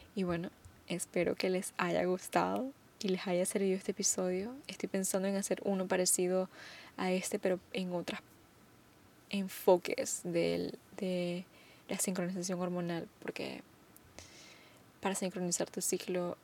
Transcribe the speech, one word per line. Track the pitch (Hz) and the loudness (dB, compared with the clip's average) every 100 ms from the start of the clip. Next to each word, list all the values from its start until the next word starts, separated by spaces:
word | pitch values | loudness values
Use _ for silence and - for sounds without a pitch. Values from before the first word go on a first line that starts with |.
| - | -8
Y | 208 | -2
bueno, | 180 170 185 - - - - | 0 -2 -4 -12 -20 -18 -8
espero | 175 - 185 170 | -6 -2 0 0
que | - 190 | 2 0
les | 185 - - | 0 -2 -2
haya | 175 170 | 2 2
gustado | 180 185 - 175 180 202 262 - - - | 2 0 0 2 2 2 -4 -8 -18 -6
y | 196 | -2
les | 185 190 | 0 2
haya | 180 185 | 0 2
servido | 202 196 190 | 2 2 2
este | - | -2
episodio. | 196 196 - 185 185 220 269 - | -2 0 2 0 0 -4 -8 -12
Estoy | - - | -6 -2
pensando | 190 190 196 196 | -2 0 0 2
en | 196 | 0
hacer | - 185 | 0 0
uno | - 196 185 | 0 0 2
parecido | 185 180 - 180 185 185 - - - - - | 2 4 4 4 2 0 -6 -16 -16 -12 -2
a | 185 | 0
este, | 185 - 208 | 2 0 0
pero | 190 180 - | 2 0 -2
en | - 180 | -4 -2
otros | 175 - 214 - - - - - - - - - - - | -2 -4 -6 -10 -20 -20 -20 -20 -20 -20 -20 -20 -20 -6
enfoques | 202 190 - - 180 - - - - | -4 -4 2 8 8 6 -2 -2 -4
del, | 180 170 170 170 175 - - - | 0 2 2 2 -2 -6 -14 -6
de | 185 180 175 175 - - - - - | -2 0 0 -2 -6 -16 -20 -16 -6
la | 202 | -2
sincronización | - 185 180 190 180 180 | -2 0 -2 -2 -2 -2
hormonal, | 180 180 175 170 - - | 0 -2 -2 -2 -6 -8
porque | - - - - - - - - - - - - - - - - - - | -8 -6 -8 -8 -14 -20 -20 -20 -20 -20 -20 -20 -20 -20 -20 -20 -20 -4
para | 190 | -2
sincronizar | 196 185 185 180 170 185 | 0 -2 -2 -2 0 -2
tu | - | -2
ciclo | - 185 - 180 175 - | 0 0 0 -2 -2 -6